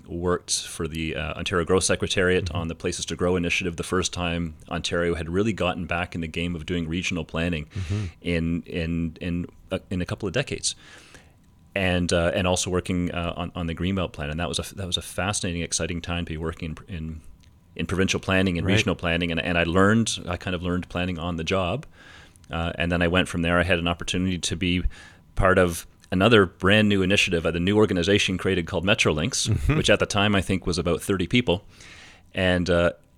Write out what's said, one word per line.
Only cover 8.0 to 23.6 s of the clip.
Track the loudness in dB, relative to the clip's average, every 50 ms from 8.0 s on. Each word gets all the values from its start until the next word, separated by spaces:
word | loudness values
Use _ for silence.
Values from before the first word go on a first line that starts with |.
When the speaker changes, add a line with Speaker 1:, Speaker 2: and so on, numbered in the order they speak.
| -4 -6 -8 -8
Speaker 1:
in, | -4 -2 -2 0 0 0 -2 -4 -4
in, | -6 -6 -4 -4 -2 -2 -2 -2 -4 -6 -6
in, | -6 -4 -4 -4 -6 -8 -12 -18 -10 -8 -8
uh, | -6 -6 -6
in | -6 -4
a | -4
couple | -4 -6 -6 -4
of | -4 -2
decades. | -2 -4 -4 -6 -6 -6 -6 -8 -8 -14 -20 -20 -20 -20 -20 -20 -20 -20 -20 _ _ _ _ _ -20 -12 -6 -4
And, | 0 0 2 2 2 2 2 2
uh, | 2 2 2 2
and | 0 0
also | 0 0 0 0 -2
working, | -2 -2 -2 -2 -2 -2 -2 -2
uh, | -2 -4 -4 -4 -4
on, | -6 -6 -6 -6
on | -6 -6
the | -4 -4
Greenbelt | -2 -2 -2 0 -2 -2 -4 -6
Plan, | -6 -8 -6
and | -4 -4
that | -4
was | -4 -4
a, | -4 -6 -6 -8
that | -10 -8
was | -6 -6
a | -6
fascinating, | -8 -8 -6 -4 -4 -2 -2 -4 -4 -4 -4 -4 -4
exciting | -4 -4 -4 -2 -4 -4 -4
time | -6 -4 -4 -4 -4
to | -6
be | -6
working | -6 -6 -6 -6 -6 -8 -10 -10 -10 -12
in, | -12 -10
in, | -10 -8 -10 -10 -12 -16 -18 -20 -20 -20 -20 -20 -20 _ -14 -8
in | -6 -4
provincial | -2 0 0 2 2 0 -2
planning | 0 0 2 2 2 2 0
and | 0 0
Speaker 2:
Right. | 2 2
Speaker 1:
regional | 2 2 0 0
planning, | -2 0 0 0 0 0 0
and, | -2 -2
and | 0 0 2
I | 2 2
learned, | 2 4 4 6 6 6 4 2 0 -2 -6 -6
I | -6 -6
kind | -6 -4 -4 -4
of | -4 -2
learned | -2 -2 -2 -4
planning | -4 -4 -4 -2 -2 -2 -4
on | -4 -4 -4
the | -4 -2
job. | -2 0 0 0 0 -2 -4 -6 -10 -18 -20 -20 -20 -20 -20 -20 -20 -20 -20 -14 -8
Uh, | -4 -4 -2 -2 -2
and | -2 -2 0
then | 2 2
I | 2 4
went | 4 2 2
from | 0 0 -2
there. | 0 2 4
I | 4